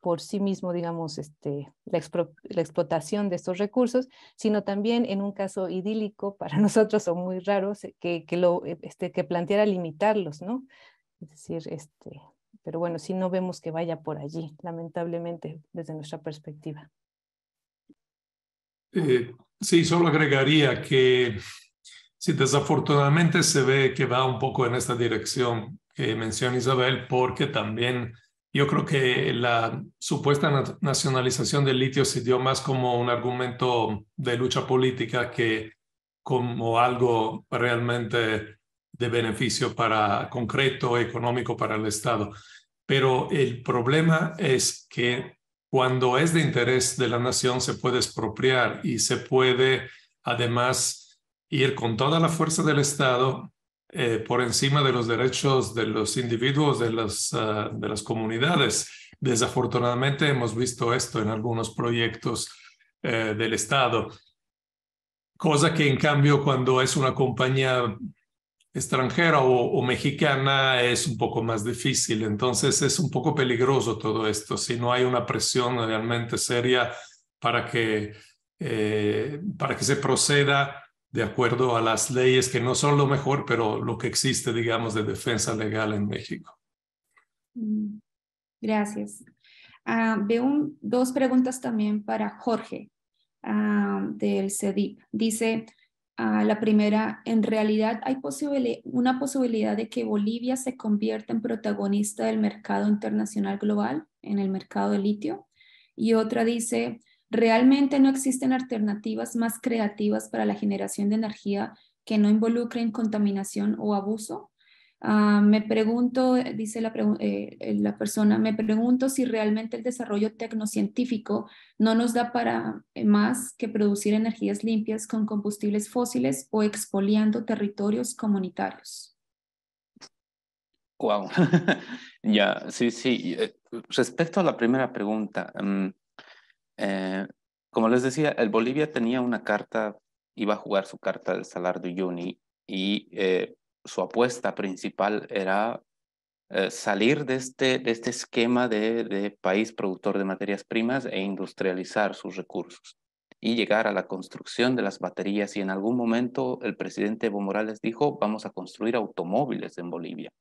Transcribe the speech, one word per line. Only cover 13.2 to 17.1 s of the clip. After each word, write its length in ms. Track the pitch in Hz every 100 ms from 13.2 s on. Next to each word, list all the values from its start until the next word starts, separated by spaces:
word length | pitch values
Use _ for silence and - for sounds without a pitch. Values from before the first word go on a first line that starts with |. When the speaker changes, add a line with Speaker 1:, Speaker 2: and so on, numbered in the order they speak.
| 185
Speaker 1:
vemos 320 | 185 185 170
que 100 | 165
vaya 300 | 160 170 160
por 160 | 156 151
allí, 400 | 143 165 160 156
lamentablemente, 1000 | 175 165 165 165 170 170 170 170 156 160 _
desde 220 | 180 160
nuestra 280 | 156 151 151
perspectiva. 720 | 160 151 - 151 165 151 - _ _